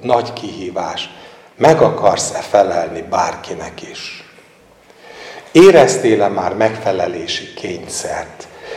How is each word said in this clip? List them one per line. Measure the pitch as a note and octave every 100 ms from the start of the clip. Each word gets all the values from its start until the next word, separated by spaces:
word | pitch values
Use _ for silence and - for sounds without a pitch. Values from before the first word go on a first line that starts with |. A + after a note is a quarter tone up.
nagy | A#2+ A#2+ A#2
kihívás. | - G#2+ F#2 F#2 F2+ E2 D#2 - - - - - -
Meg | C#3 D#3+
akarsz-e | A#2 - G2+ F2+ - -
felelni | - G#2 F#2 F2 D#2+ E2 F2
bárkinek | F#2+ E2+ - - E2+ E2 - -
is? | - - - - - _ _ _ _ _ _ - - - - -
Éreztél-e | D#3+ F#3+ E3+ B2+ - A2+ G#2 G2+
már | G2 F2+
megfelelési | G2+ A2+ A2+ G#2+ F#2+ F2 F2 D#2+ - -
kényszert? | - G2 F2 F2 - - D#2+ - - - - -